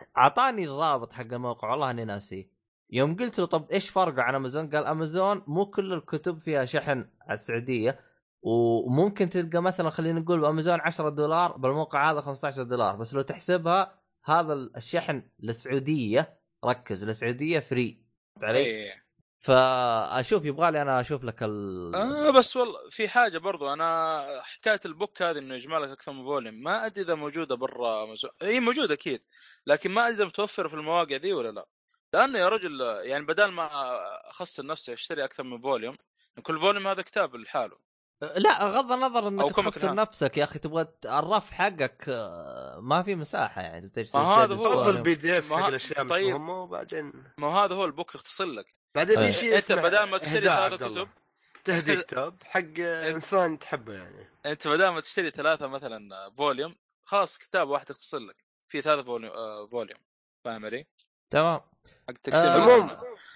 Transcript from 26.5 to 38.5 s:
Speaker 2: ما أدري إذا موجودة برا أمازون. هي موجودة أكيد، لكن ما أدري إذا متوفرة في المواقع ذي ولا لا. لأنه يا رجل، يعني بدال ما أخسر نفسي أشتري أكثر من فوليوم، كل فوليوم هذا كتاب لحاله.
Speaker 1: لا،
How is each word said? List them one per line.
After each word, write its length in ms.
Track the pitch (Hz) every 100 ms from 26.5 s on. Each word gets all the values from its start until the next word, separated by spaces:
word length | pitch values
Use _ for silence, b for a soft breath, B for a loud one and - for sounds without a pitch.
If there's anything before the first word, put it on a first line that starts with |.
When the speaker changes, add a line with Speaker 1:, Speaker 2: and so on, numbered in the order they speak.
Speaker 2:
ما 320 | 110 143 208 226
أدري 180 | 202
إذا 100 | 175
موجودة 400 | 160 147 156 160
برا 500 | 123 131 - 120 110
أمازون. 260 | 110 110 127 -
هي 180 | 185 240
موجودة 340 | 233 240 240
أكيد، 280 | 147 - 123 _ b b b -
لكن 240 | 147 185
ما 120 | 196 240
أدري 80 | 220
إذا 80 |
متوفرة 440 | 196 - 208 - 165
في 60 |
المواقع 420 | 156 151 170 165 135
ذي 160 | 170
ولا 180 | 180 117
لا. 180 | 101 - _ _ _ _
لأنه 240 | 165 262 240
يا 100 | 180
رجل، 320 | 220 180 139
يعني 440 | 123 104 104 139
بدال 280 | 147 160 202
ما 160 | 175 156 147 131 123 92 104 -
أخسر 360 | - 180 - 139
نفسي 260 | 156 -
أشتري 320 | 120 - 156
أكثر 180 | 135 -
من 180 | 127 120
فوليوم، 360 | 127 127 110 - _ _ _ -
كل 180 | - 160
فوليوم 260 | 180 202 196
هذا 160 | 190
كتاب 340 | 175 - 170 123
لحاله. 420 | 107 143 113 - _ _ _ - 151 165
Speaker 1:
لا، 280 | 208